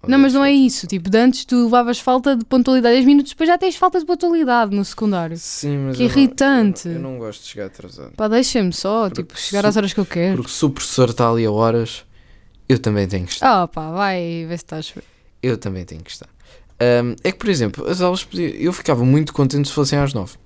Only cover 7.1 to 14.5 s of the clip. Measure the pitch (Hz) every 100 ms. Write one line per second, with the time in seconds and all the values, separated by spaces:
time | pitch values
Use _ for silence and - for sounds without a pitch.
7.1 | 127 113 104 - - 98 - 92 - 65
8.1 | - 214 226 262 240 185 - 196 220 202
9.1 | - - - - 202 208 208 196 - 190
10.1 | 175 180 180 113 - 151 135 - - 123
11.1 | 113 117 117 113 104 113 117 113 - -
12.1 | - _ - - _ - 123 110 104 95
13.1 | 98 90 - 262 202 170 - 156 175 202
14.1 | 185 170 170 160